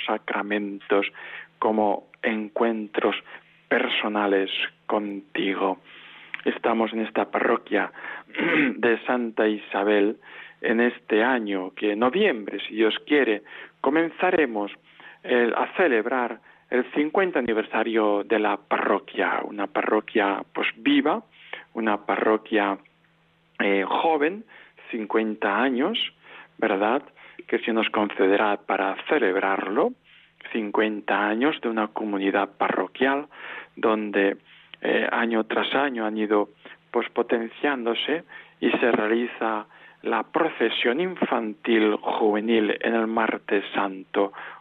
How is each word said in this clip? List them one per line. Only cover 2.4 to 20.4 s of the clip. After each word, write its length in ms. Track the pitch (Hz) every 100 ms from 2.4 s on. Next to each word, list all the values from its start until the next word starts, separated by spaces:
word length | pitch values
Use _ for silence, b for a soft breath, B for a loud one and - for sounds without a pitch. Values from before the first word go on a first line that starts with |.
| 107 - 117 113 104 - 107 98 B B B B _
personales 840 | 120 123 - 110 107 101 98 95 - - -
contigo. 960 | - 107 104 101 - - 101 95 95 92 B B B B B B
Estamos 480 | - - - 113 110
en 80 | 113
esta 300 | 110 - 104
parroquia 640 | - - 117 - 104 95 B B B -
<clears throat> 420 | - 170 165 139 -
de 220 | 120 113 -
Santa 420 | 123 117 110 110
Isabel 720 | 104 - 101 101 104 101 - B B B B
en 220 | - 117
este 420 | 120 - - 110
año 480 | 120 127 104 95 92
que 180 | - 107
en 80 | 104
noviembre, 600 | 123 180 208 117 98 98 -
si 60 |
Dios 200 | 107 110 104 -
quiere, 360 | 147 120 104 B B B _
comenzaremos 920 | 139 156 165 - 185 180 139 107 101 - B B B B
el, 320 | - 123 117
a 120 | - 127 -
celebrar 600 | 175 117 113 131 117 117 b b _
el 160 | 123 123
cincuenta 460 | 151 151 202 185 165
aniversario 840 | 120 110 104 110 113 110 107 101
de 160 | - 110
la 200 | 104 101
parroquia, 840 | - - - 98 - - 90 -
una 220 | - 104 101
parroquia, 760 | - - 107 - 113 98 98